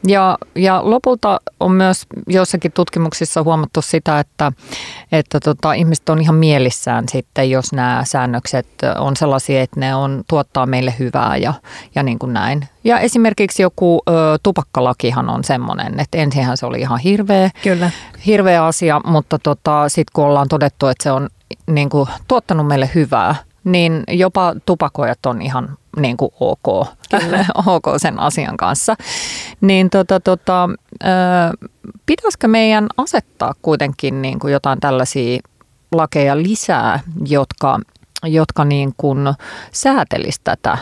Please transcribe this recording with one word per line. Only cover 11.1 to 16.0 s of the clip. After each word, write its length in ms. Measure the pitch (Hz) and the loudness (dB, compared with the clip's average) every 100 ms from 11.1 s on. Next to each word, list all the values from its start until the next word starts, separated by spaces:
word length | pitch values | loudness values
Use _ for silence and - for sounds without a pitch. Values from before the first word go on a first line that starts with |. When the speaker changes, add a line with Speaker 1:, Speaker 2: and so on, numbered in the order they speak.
| - 117 131 | 0 0 0
Speaker 1:
ja, 160 | - 151 - - - - | -2 -4 -10 -20 -8 -4
ja 80 | |
niin 160 | 135 117 | -2 -2
kuin 140 | 127 | -4
näin. 340 | 117 104 143 139 _ | -4 -2 -4 -6 _
Ja 160 | 226 233 | 0 2
esimerkiksi 600 | 240 240 226 196 196 - | 2 2 2 2 -2 2
joku, 400 | 185 - 180 170 - | 0 2 2 2 2
ö, 20 | 170 156 156 | 2 2 2
tupakkalakihan 840 | - 190 - - 127 123 123 123 123 | 0 -2 -4 -2 -2 0 -2 -2 -4
on 140 | 123 | -4
semmoinen, 560 | 135 131 120 - - | -2 -2 -2 -6 -6
että 180 | 135 | -6